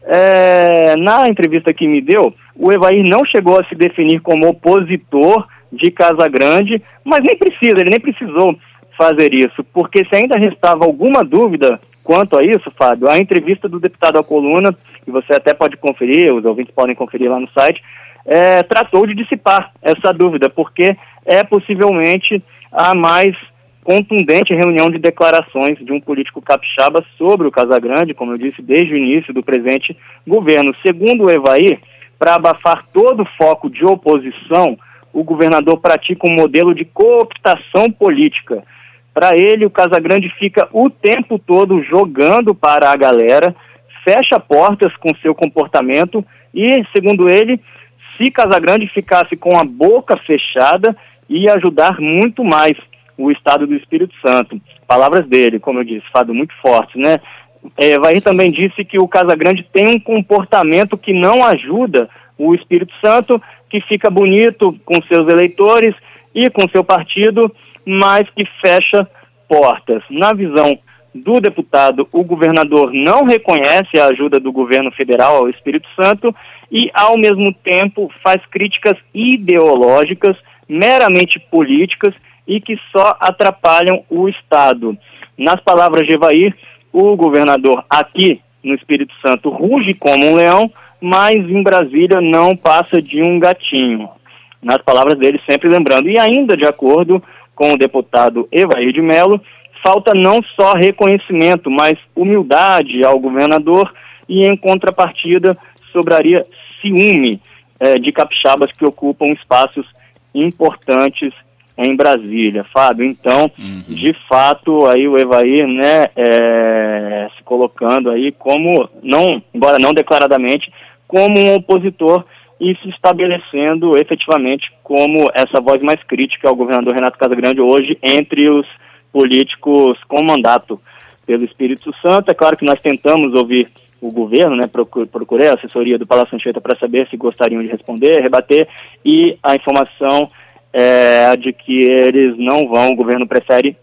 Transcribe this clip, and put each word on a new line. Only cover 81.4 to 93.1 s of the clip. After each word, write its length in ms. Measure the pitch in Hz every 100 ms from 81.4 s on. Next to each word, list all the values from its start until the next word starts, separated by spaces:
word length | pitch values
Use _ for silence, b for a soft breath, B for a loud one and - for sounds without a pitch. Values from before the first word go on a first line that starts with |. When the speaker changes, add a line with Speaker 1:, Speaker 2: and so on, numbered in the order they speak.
| _ 165 143 139 185 - 202 196 b b -
Speaker 1:
e 120 | 208
que 180 | - 214 -
só 240 | 196 202 -
atrapalham 840 | 185 185 202 190 170 165 175 185 -
o 180 | 170 190
Estado. 720 | 196 - 147 139 123 113 104 B B B -
Nas 240 | 143 180
palavras 460 | - 175 175 160 151
de 80 | 156
Evair, 400 | 160 156 196 196 b b _
o 240 | 175 202 202
governador 720 | 165 143 147 139 135 123 -
aqui 520 | 147 147 - 185 127 _ _
no 100 | 135
Espírito 400 | 135 - 143 143 - 135
Santo 240 | 127 151
ruge 440 | 135 180 269 196
como 320 | 185 143 139 147
um 100 | 165
leão, 360 | 170 185 226 - b b
mas 360 | 180 185 208 220
em 280 | 175 196
Brasília 560 | 196 185 147 143 175 190
não 340 | 165 165 175 185
passa 460 | 165 160 170 175
de 200 | 143